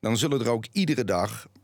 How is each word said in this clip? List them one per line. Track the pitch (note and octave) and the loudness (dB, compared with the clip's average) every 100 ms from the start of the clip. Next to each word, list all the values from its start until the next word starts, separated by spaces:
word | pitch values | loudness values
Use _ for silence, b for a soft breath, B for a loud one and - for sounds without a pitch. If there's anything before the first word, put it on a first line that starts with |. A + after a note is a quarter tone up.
dan | A2 A2+ | -2 0
zullen | D3+ C#3 | 2 0
er | A#2 | 0
ook | A#2 G#2+ | 0 -2
iedere | G3+ E3+ C#3+ | -2 0 0
dag, | G2+ F2+ G#2 - - - | 2 0 0 -6 -16 -18